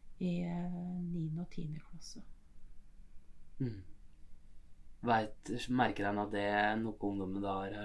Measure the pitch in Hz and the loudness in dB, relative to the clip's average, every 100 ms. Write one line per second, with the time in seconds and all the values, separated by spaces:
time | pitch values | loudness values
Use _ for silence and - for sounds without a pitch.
0 | - - 180 175 170 175 175 175 180 180 | -8 -2 2 2 2 0 0 -2 -2 -2
1 | 175 175 160 160 175 - 156 156 - 165 | 0 0 0 0 -2 -2 -2 -2 -6 -8
2 | - - - - - - - - - - | -8 -8 -10 -12 -14 -10 -8 -8 -12 -14
3 | - - - - - - 127 101 95 - | -12 -10 -10 -10 -8 -2 -2 -2 -8 -12
4 | - - - - - - - - - - | -14 -14 -10 -10 -10 -12 -12 -12 -12 -2
5 | 120 113 107 - - 120 - 127 110 101 | 4 6 4 -2 -2 -2 2 4 4 4
6 | 101 104 101 101 101 104 104 107 113 107 | 2 4 2 2 4 6 6 4 2 0
7 | 101 98 95 98 101 98 98 101 | 0 2 0 0 2 0 0 -4